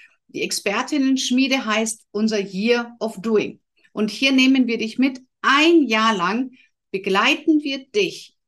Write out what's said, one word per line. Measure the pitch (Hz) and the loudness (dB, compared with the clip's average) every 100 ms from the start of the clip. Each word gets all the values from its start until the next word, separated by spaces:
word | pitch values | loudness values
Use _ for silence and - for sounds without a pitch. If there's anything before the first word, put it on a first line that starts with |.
| _ _ _ | _ _ _
Die | - | -8
Expertinnenschmiede | 180 - 202 208 254 302 269 262 - 247 269 262 214 | -6 -6 -4 -4 -2 0 0 0 0 0 0 -2 -2
heißt | 214 220 - _ | -2 -2 -6 _
unser | 202 220 214 | -4 -2 -2
Year | 190 185 226 240 233 - | -4 -2 0 0 -2 -8
of | 220 202 | -10 -6
Doing. | 226 208 - - _ _ _ | -2 -2 -2 -8 _ _ _
Und | - 208 | -6 -6
hier | - 269 | 0 2
nehmen | 262 269 269 233 | 4 4 4 2
wir | 226 | -2
dich | 220 - | -4 0
mit. | 262 - _ _ | -2 -2 _ _
Ein | 240 277 320 339 | 2 4 6 4
Jahr | 240 220 226 | 4 2 2
lang | 202 175 226 262 - _ _ _ | 0 0 -2 -6 -10 _ _ _
begleiten | 190 196 196 240 320 - 302 | -6 -2 0 2 0 2 0
wir | 294 269 - | 0 -8 -4
dich | 208 170 - - _ | -2 -2 -4 -20 _